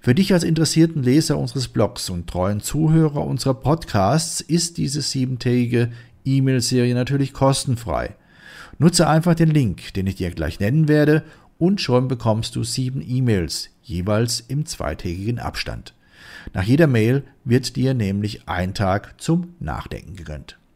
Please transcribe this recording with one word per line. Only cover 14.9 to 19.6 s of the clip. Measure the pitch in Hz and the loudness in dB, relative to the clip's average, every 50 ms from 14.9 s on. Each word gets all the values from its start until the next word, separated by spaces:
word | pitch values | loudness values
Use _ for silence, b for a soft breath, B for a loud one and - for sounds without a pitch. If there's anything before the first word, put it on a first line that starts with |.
| 78 - - 90 85 92 98 110 120 - | -6 -6 -6 -6 -6 -4 -4 -6 -6 -4
Abstand. | - - - - - - - - - - B B B B B B B B B B B B - | -6 -8 -6 -6 -8 -8 -8 -10 -14 -18 B B B B B B B B B B B B -6
Nach | - | -4
jeder | 92 104 127 151 170 | 0 2 4 4 4
Mail | 147 127 113 107 113 127 143 135 B B B _ | 4 4 2 2 2 2 0 -2 B B B _
wird | 127 117 127 123 - - | 0 0 0 0 -2 -4
dir | - 123 131 135 | -2 -2 0 0
nämlich | 123 107 95 98 98 101 107 113 - - - | 0 0 -2 -2 -2 -4 -4 -6 -10 -10 -8
ein | 92 90 92 92 95 | -4 -4 -4 -4 -2
Tag | - 107 95 95 101 - - - _ | -2 0 0 0 -2 -4 -8 -20 _
zum | - - 165 180 175 175 - | -2 0 0 0 0 -6 -12
Nachdenken | _ | _